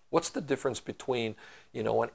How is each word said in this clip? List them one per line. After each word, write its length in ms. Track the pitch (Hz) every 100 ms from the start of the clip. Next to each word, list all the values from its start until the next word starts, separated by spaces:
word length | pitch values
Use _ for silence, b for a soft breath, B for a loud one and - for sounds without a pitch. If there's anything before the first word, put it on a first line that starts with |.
| -
What's 200 | 165 -
the 100 | -
difference 400 | 147 135 135 -
between, 540 | - - - 123 113 101 b b b
you 100 | 123
know, 200 | 110 113
an 80 | 120